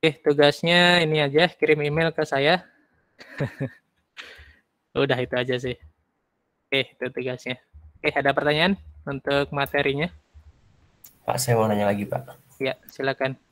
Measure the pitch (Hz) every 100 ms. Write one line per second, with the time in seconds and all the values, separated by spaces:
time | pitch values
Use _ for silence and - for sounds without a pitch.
0 | 160 143 - 147 143 147 170 175 175 175
1 | 160 156 143 143 170 - 151 151 147 151
2 | 165 156 156 139 139 180 - _ _ _
3 | _ _ - - 127 - 135 - _ _
4 | _ - - - - _ _ _ _ -
5 | 139 127 123 127 123 127 127 123 - _
6 | _ _ _ _ _ _ _ 135 127 _
7 | 127 131 127 123 - 123 _ - - _
8 | 151 143 139 139 143 151 175 196 - -
9 | - 139 - 143 143 143 139 143 143 139
10 | 170 - _ - - _ _ _ _ _
11 | - _ - 127 123 117 110 104 101 101
12 | 101 - - - _ _ 131 - - -
13 | 135 135 135 135 _